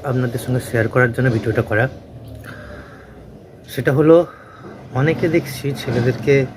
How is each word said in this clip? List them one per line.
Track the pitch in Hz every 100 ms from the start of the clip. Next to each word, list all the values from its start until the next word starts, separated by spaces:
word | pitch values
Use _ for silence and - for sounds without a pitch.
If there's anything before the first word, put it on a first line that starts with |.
আপনাদের | 143 127 127 123
সঙ্গে | - 127
শেয়ার | - 117 110
করার | 127 123
জন্য | 117 127
ভিডিওটা | 110 113 107
করা, | 107 107 135 - - - - - - - - - - - - - - - - - -
সেটা | - 127
হলো | 135 151 165 165 - - - - - -
অনেকে | - 147 - 175
দেখছি | 165 - - 139
ছেলেদেরকে | 135 - 120 123 120 - 139 127